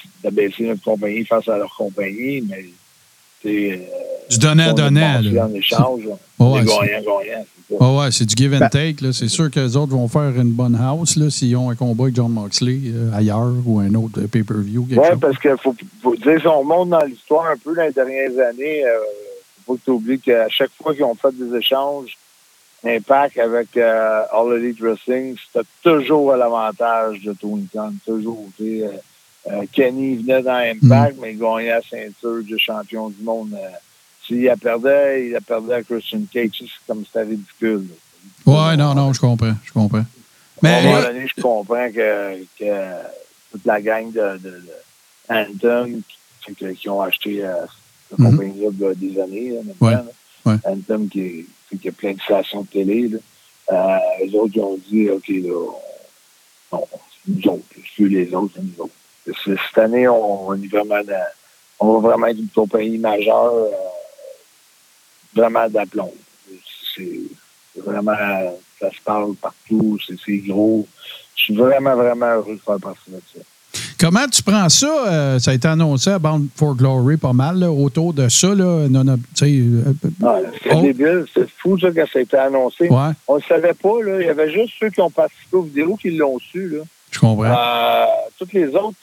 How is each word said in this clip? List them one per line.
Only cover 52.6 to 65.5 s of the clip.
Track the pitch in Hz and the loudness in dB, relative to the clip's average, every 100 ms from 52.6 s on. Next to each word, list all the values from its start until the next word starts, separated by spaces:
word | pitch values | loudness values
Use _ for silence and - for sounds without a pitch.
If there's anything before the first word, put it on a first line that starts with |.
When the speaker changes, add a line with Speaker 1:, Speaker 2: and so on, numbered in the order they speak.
Speaker 1:
de | 196 | -8
télé, | 202 196 - - | -4 -2 0 -2
là. | 110 - _ _ _ - | -6 -12 _ _ _ -4
Euh, | 90 95 95 92 92 95 | 0 0 0 0 -2 -2
eux | 104 | 0
autres, | 110 107 | 0 -2
ils | |
ont | 98 95 95 | -4 -6 -2
dit, « | 107 104 | 0 0
OK, | 98 - | 0 -4
là, | 95 90 85 85 - - - - _ _ _ _ _ _ | -4 -4 -6 -8 -10 -16 -20 -20 _ _ _ _ _ _
on, | - | -10
on, | - - _ _ 190 | -10 -12 _ _ -6
nous | - - | -2 0
autres, | - - - - - | -2 -6 -20 -10 0
plus | 101 | 2
les | 95 87 | 2 0
autres, | 92 101 - | -2 -4 -6
c'est | |
nous | 95 87 85 | -10 -10 -14
autres. » | _ _ _ - | _ _ _ -14
C'est, | - 101 95 - | -8 -4 -4 -2
cette | 113 | 2
année, | 110 120 127 | 2 4 4
on, | 117 104 98 92 | 4 2 -4 -6
on | |
est | 98 98 | -8 -4
vraiment | 104 104 104 | -4 -2 -2
dans, | 101 98 101 - _ _ _ - | -2 -6 -6 -10 _ _ _ -2
on | 107 113 | 2 4
va | 113 | 4
vraiment | 113 113 | 2 0
être | 110 | -2
une | 110 | -4
compagnie | - 104 110 110 113 | -2 0 0 -2 -2
majeure, | 113 104 104 113 120 117 | -2 0 2 2 2 2
euh, | 107 98 95 - - - - - _ _ _ _ _ _ _ _ _ | 0 -2 -8 -12 -18 -20 -20 -20 _ _ _ _ _ _ _ _ _
vraiment | 110 113 | 2 2